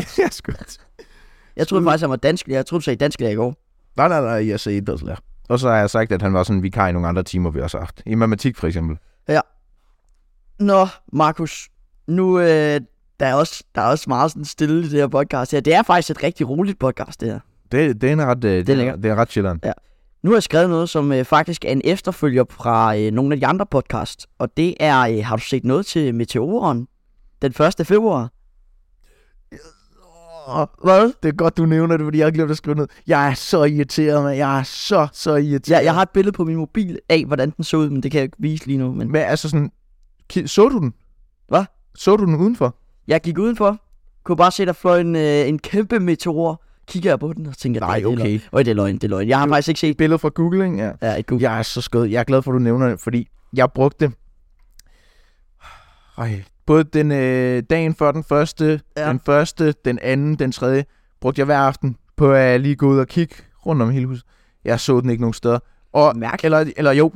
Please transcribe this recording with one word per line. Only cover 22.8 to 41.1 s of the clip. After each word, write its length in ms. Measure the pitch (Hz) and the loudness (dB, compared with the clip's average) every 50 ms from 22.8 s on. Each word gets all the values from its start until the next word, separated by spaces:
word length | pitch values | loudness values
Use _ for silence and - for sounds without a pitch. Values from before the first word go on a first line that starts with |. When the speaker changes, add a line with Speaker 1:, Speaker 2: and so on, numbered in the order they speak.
| 113 110 107 | 2 2 2
Speaker 2:
øh, 140 | 107 107 107 107 | 0 0 0 0
nogle 220 | 117 135 139 147 | 0 0 0 0
af 60 | 139 | 0
de 60 | 131 | 0
andre 200 | 127 165 190 202 | -2 0 -2 -4
podcasts. 600 | - - 139 120 - - 107 80 - - - - - _ - | -2 -2 -2 -2 -2 -6 -6 -6 -8 -10 -16 -20 -20 _ -8
Og 180 | - 123 - | -8 -6 -2
det 180 | - 160 180 - - | -2 -2 -2 0 0
er, 200 | - 156 139 131 | 0 2 4 4
øh, 240 | 127 117 113 107 104 | 2 2 0 -2 -2
har 120 | 123 113 | -2 -4
du 60 | 113 - | -4 -4
set 220 | - - 131 - | -4 -4 -2 0
noget 220 | 120 127 160 202 | 0 0 0 -2
til 280 | - - 170 151 135 117 | -2 -2 -2 0 0 -2
Meteoren 720 | 117 117 - - 123 113 151 202 240 220 170 131 117 123 - _ _ _ _ _ _ _ _ _ _ - | -2 -4 -4 -2 -4 -2 -2 -2 -2 -2 -2 -2 -2 -6 -10 _ _ _ _ _ _ _ _ _ _ -4
den 100 | 139 123 | -4 0
første 320 | - 151 165 196 - 170 | 2 2 2 2 -2 0
februar? 460 | - 185 214 226 220 180 135 113 123 - _ _ _ _ _ _ _ _ _ _ _ _ _ _ _ _ _ _ _ _ _ _ _ - 143 151 165 165 _ _ _ _ _ _ _ 165 170 165 - 165 165 147 135 | 2 2 2 2 2 0 -2 -4 -6 -10 _ _ _ _ _ _ _ _ _ _ _ _ _ _ _ _ _ _ _ _ _ _ _ -20 -20 -20 -20 -20 _ _ _ _ _ _ _ _ -20 -20 -20 -20 -18 -14 -6
Speaker 1:
Åh, 180 | 123 147 156 - - _ - | -4 -4 -4 -4 -6 _ 2
hvad? 280 | 185 190 190 214 233 269 - - | 4 6 6 6 4 2 -2 -2
Det 60 | 156 | -2
er 40 | 147 | 0
godt, 240 | 139 170 165 - | 2 0 0 2
du 100 | - 165 | 2 2
nævner 300 | 165 160 160 165 165 165 | 2 4 2 2 2 2
det, 100 | 160 151 | 0 0
fordi 120 | 151 151 156 | 0 0 2
jeg 80 | 151 | 2
har 40 | 156 | 2
glemt 200 | 165 156 165 147 | 2 0 0 -2
at 60 | 156 | -2
skrive 180 | 151 - 160 147 | -4 -4 -4 -2
ned. 120 | 151 147 - - - _ | -2 -4 -6 -8 -12 _
Jeg 220 | - 160 143 143 143 | 0 2 2 2 0
er 60 | 135 | 0
så 300 | - - - - 165 147 | -4 -2 0 2 2 4
irriteret, 580 | 151 147 147 143 139 - - 156 151 147 147 143 | 2 2 0 -2 -2 -2 0 0 2 2 2 0
mand. 120 | 143 139 | 0 -2
Jeg 220 | 135 147 139 139 135 | -2 -2 0 0 -2
er 40 | 131 | -4
så, 440 | - - - - - 208 185 151 147 - | -6 -8 -10 -4 0 2 2 2 0 -4
så 240 | - - 165 151 | -6 -2 0 0
irriteret. 420 | 147 147 151 143 139 - 143 165 165 | 2 2 0 -2 -2 0 2 4 4
Speaker 2:
Ja, 40 | - | 4
jeg 100 | 160 160 | 4 2
har 80 | 175 190 | 2 0
et 80 | 185 | 2
billede 220 | - 196 190 202 196 | 2 2 2 2 0
på 120 | - 175 | -2 -4
min 120 | 160 160 | -2 -2
mobil 420 | 165 156 - - 220 208 180 165 - - - | -4 -4 -4 -4 -4 -4 -4 -6 -10 0 2
af, 160 | 165 165 139 | 2 2 2
hvordan 240 | 135 147 139 127 147 151 | 0 -2 -2 -2 -2 -2
den 80 | - 165 | -6 -6
så 120 | - - | -2 0
ud, 140 | 156 156 151 | 0 0 0
men 120 | 147 135 120 | -2 -4 -4
det 80 | 143 131 | -2 -2
kan 60 | 151 | -2
jeg 40 | 135 | -2
jo 40 | |
ikke 100 | 131 - - | -2 -4 -6
vise 260 | - 151 156 156 - | -4 -4 -4 -4 -6
lige 120 | - 139 135 | -4 -4 -2
nu. 140 | 131 127 131 | -2 -4 -4
Men 200 | 123 113 117 147 | -6 -4 -2 0
Speaker 1:
Men 100 | 151 151 | 0 0
altså 260 | 92 139 156 - 156 | 0 -2 -2 -2 -2
sådan, 220 | 147 151 147 - - _ _ _ _ _ _ _ _ _ _ - - | -2 -2 -2 -2 -6 _ _ _ _ _ _ _ _ _ _ -6 -6
ki-, 140 | - - | -6 -4
så 220 | - - - 208 262 | 0 4 4 4 4
du 100 | 277 226 | 4 0
den? 160 | 156 123 113 - _ _ | -2 -4 -6 -10 _ _